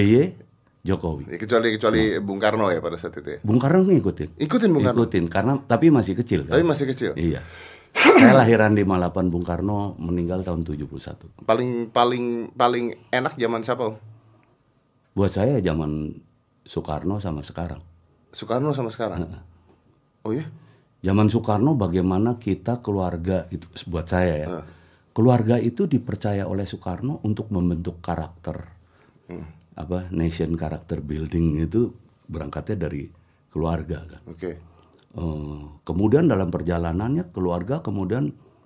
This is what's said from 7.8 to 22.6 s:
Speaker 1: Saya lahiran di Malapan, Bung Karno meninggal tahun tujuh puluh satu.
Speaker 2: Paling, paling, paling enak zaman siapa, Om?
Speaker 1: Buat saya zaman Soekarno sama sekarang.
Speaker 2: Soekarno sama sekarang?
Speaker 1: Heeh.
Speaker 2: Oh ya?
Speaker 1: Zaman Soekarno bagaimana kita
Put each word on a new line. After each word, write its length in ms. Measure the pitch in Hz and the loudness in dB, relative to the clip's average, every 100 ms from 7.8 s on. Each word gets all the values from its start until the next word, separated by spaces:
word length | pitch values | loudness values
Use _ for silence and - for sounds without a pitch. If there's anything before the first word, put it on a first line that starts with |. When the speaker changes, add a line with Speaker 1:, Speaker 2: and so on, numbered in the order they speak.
| - | -8
Speaker 1:
Saya 400 | - 311 370 262 | 4 6 10 10
lahiran 380 | 135 113 110 107 | 10 8 6 6
di 100 | 107 | 6
Malapan, 460 | 98 90 87 92 90 | 4 2 0 0 0
Bung 160 | 87 | 0
Karno 500 | 85 85 98 101 101 - | -2 -2 -2 -2 -4 -6
meninggal 440 | 85 87 85 92 | -4 -2 -2 -4
tahun 220 | 90 82 | -4 -4
tujuh 240 | 78 73 73 | -6 -8 -10
puluh 160 | 71 | -12
satu. 240 | - 73 - - | -14 -16 -20 -8
Speaker 2:
Paling, 480 | - 113 123 120 113 | 0 0 0 -4 0
paling, 580 | 120 120 123 120 120 107 | 4 4 2 -2 -4 -6
paling 360 | - 120 123 120 - - | 2 2 2 -2 -8 -4
enak 280 | 127 139 135 | -2 -2 -2
zaman 260 | 113 113 | -2 -2
siapa, 220 | 113 120 113 | -2 -2 -4
Om? 100 | 110 - - _ _ _ _ _ _ _ _ _ | -6 -16 -20 _ _ _ _ _ _ _ _ _
Speaker 1:
Buat 200 | 98 98 | 0 0
saya 260 | 95 117 143 | 2 0 2
zaman 560 | 90 80 76 76 76 - - _ _ _ | 0 -2 -2 -4 -6 -10 -20 _ _ _
Soekarno 560 | - 82 - 76 87 101 | -12 -10 -6 -6 -4 -4
sama 220 | 95 73 | -6 -8
sekarang. 420 | - - 85 80 - _ _ _ _ | -10 -10 -10 -10 -16 _ _ _ _
Speaker 2:
Soekarno 400 | - 101 123 147 | -16 -6 -2 -2
sama 160 | 131 117 | -2 -6
sekarang? 320 | 110 107 87 | -6 -6 -4
Speaker 1:
Heeh. 200 | 82 82 - _ _ _ _ _ _ _ | -8 -10 -18 _ _ _ _ _ _ _
Speaker 2:
Oh 100 | 110 | -6
ya? 160 | 127 156 - - _ _ _ | -6 -6 -14 -20 _ _ _
Speaker 1:
Zaman 240 | 92 104 107 | 0 4 4
Soekarno 480 | 113 110 104 139 139 | 2 0 2 2 2
bagaimana 600 | 90 90 92 92 117 120 | 0 0 2 2 0 -2
kita 420 | 101 92 | -4 -4